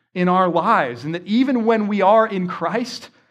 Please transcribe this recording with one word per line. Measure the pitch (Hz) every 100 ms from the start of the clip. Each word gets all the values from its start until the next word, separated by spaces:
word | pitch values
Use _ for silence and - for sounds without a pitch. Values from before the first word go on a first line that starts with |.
| _
in | 185 180
our | 185 185
lives, | 165 190 208 135 117
and | 147
that | 170 185
even | 226 269 247 220
when | 226 208
we | 202
are | 190 220 220
in | 196 180
Christ, | - 165 214 240 - - _ _